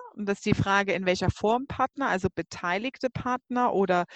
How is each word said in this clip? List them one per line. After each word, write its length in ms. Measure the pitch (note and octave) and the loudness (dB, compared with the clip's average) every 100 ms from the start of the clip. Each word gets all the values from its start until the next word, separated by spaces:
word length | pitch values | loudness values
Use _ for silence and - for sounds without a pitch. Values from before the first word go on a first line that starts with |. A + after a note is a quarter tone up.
| A#4+ | -4
und 140 | - G3+ | -8 -4
das 100 | G3+ | -2
ist 60 | G#3+ | 0
die 80 | |
Frage, 400 | - G3 G3 G3 | 2 4 2 2
in 120 | G3 F#3 | 0 2
welcher 240 | F#3 F#3 | 2 0
Form 340 | - G#3 A#3+ C#4 | 0 2 0 -2
Partner, 400 | - C4 C#4 B3 | -2 -2 -2 -2
also 180 | F#3 F#3+ | 0 -2
beteiligte 760 | - - - F3 F#3+ B3+ - B3+ | -4 -8 -6 -2 -2 -4 -4 -6
Partner 640 | - B3 B3+ - B3 B3 | -4 -4 -4 -2 0 2
oder 320 | F#3+ F#3+ F3+ F3 | 2 2 2 0